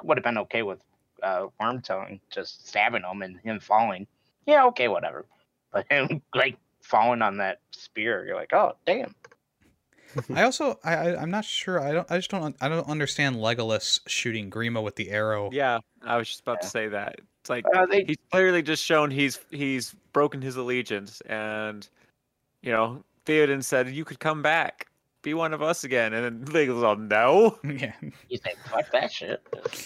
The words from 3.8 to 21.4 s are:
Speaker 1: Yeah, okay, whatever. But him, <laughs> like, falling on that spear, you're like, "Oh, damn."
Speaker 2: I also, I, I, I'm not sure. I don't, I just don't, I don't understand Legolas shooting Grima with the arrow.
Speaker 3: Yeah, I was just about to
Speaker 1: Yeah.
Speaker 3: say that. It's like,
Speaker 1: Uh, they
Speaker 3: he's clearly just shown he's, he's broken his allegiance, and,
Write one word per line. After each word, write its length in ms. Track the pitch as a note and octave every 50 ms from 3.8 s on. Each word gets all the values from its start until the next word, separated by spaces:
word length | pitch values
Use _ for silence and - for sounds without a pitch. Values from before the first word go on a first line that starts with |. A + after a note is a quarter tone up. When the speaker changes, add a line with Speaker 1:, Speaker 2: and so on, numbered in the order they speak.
| A#2 A2 F#2 F#2 G2+ - _ _ _ _ _ _ _
Speaker 1:
Yeah, 180 | C#4+ D4+ C#4+ C4
okay, 220 | B3 B3 - B2 -
whatever. 380 | F#2+ F2 - D#2 - - - - _ _ _ _ _ _ _ _ -
But 140 | G2+ F#2+ -
him, 320 | C#3+ C#3+ C3+ D3 E3+ C#3+ - _
<laughs> 60 | -
like, 220 | B2 C3 C3+ - - _ _ _ _
falling 420 | _ - - A2 A2 B2 A#2+ A#2 A2
on 160 | G2+ G2 G2+
that 220 | G2 F#2+ F2+ - _ _ -
spear, 520 | - - - _ G#2+ G#2+ A#2+ A2 F2+ F#2+
you're 100 | G2 F#2
like, 160 | F2+ - - -
"Oh, 240 | F#3+ G#3 - - - _
damn." 280 | - F#3+ B3+ - - - _ - - - _ _ _ _ _ _ _ _ _ _ _ _ _ _ - - C#3 A#2 - B2+
Speaker 2:
I 100 | D#3 G#3
also, 340 | C4 C4 - D#4 C4 - - -
I, 100 | D#3+ E3
I, 260 | D#3 D#3+ E3+ F3 -
I'm 100 | D3 E3+
not 140 | F#3+ G#3+ G#3+
sure. 360 | - - - - F#3+ F3+ E3
I 120 | C#3 C#3+ D3+
don't, 180 | D#3 - -
I 60 | D#3+
just 140 | F#3 F3+ -
don't, 260 | G3+ F#3+ D#3 D3+ - - C3
I 60 | C#3+
don't 200 | D#3+ E3+ - C#3+
understand 480 | D3+ D3+ C#3+ C3+ - - C#3+ C#3 B2+
Legolas 640 | A2+ G#2+ A2+ A#2+ A#2+ A2+ A2+ A2 G#2+ - - - - - -
shooting 400 | - - - B2 A2 A2 G#2 F#2+
Grima 320 | F#2+ A2 A#2 A#2 A#2 A2+ A2
with 140 | G#2 -
the 140 | - G#2+ F#2+
arrow. 400 | G#2 G#2+ G#2+ A2 G#2+ G#2 G2+ G2 B2+
Speaker 3:
Yeah, 280 | C#3+ C#3 B2+ A#2+ A2+ - _ _ _ -
I 140 | A2+ A#2
was 120 | A#2+ A2+ -
just 120 | - -
about 220 | - B2 A#2+ G#2+ F2+
to 40 |
Speaker 1:
Yeah. 40 | G2+
Speaker 3:
say 180 | - A#2 A2 G#2+
that. 280 | G#2 G2+ G#2 - - - - _ _ _ _
It's 80 | -
like, 160 | B2 A#2+ - - -
Speaker 1:
Uh, 80 | F#3 F#3
they 200 | F3+ G3 G3+ F#3+
Speaker 3:
he's 120 | - D3+ - _ _
clearly 320 | F3+ F#3 F#3+ F#3 F3+ F3 D3+
just 200 | D3 D#3 - -
shown 260 | - E3 D3+ D3+ C#3+
he's, 280 | C3+ C#3 C#3+ C3 B2 - - _
he's 440 | - C#3 C#3+ C3+ C3+ B2+ A2+ - - _ _ _ -
broken 260 | C#3+ D3 D3 - C#3
his 160 | C3 C3+ B2
allegiance, 640 | C3 B2 B2 B2+ B2+ A#2 - A2+ G2+ G2+ G#2 - - -
and, 640 | - G#2+ G#2+